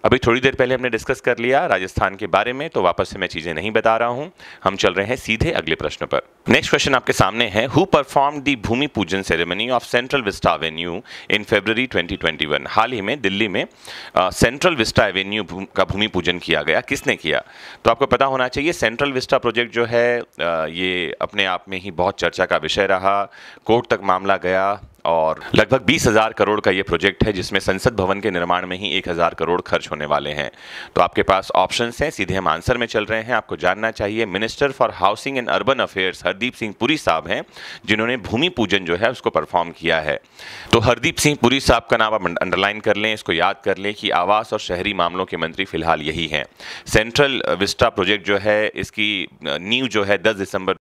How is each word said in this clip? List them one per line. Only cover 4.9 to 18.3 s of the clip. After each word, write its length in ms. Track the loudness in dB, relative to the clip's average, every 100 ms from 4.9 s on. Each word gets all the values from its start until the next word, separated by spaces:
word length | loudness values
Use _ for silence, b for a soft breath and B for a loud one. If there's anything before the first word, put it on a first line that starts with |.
रहे 120 | 2 -2
हैं 100 | -4
सीधे 340 | -2 -2 0
अगले 240 | -2 -2
प्रश्न 320 | -2 -4 -6 -4
पर। 140 | -4 -4 _ 2
नेक्स्ट 220 | 2 4
क्वेश्चन 240 | 0 2
आपके 180 | 0 0
सामने 340 | 2 2 2 0
है, 220 | 4 4
"Who 180 | 4 4
performed 480 | 2 4 2 2 0
the 140 | -4 -4
भूमि 300 | -2 -2 0
पूजन 360 | -2 0 -2
ceremony 580 | 0 0 0 -2 0 -2
of 20 |
Central 400 | 0 -2 0 -2
Vista 340 | -2 0 0 2
Avenue 420 | -2 -4 -6 -8 B B B
in 120 | -2 2
February 400 | 0 2 -2 0
twenty 300 | -2 -4 -2
twenty-one?" 400 | -2 -2 -2 -2 0
हाल 260 | 0 0
ही 80 | -2
में 200 | -4 -2
दिल्ली 280 | -2 0 -2
में, 180 | -2 -6 B B B B 2
अ, 140 | 2
सेंट्रल 460 | 2 0 2 0 2
विस्टा 300 | 0 2 2
एवेन्यू 380 | 0 -2 -4
भू-, 220 | -6 -8 -6 -2
का 80 |
भूमि 220 | -2 0 -2
पूजन 320 | 0 0 -2
किया 240 | 0 0
गया, 180 | 2 0
किसने 360 | 0 -4 -2 -2
किया? 280 | -2 -2 -4 B B B
तो 60 | 0
आपको 160 | 2 2
पता 180 | 2
होना 240 | 2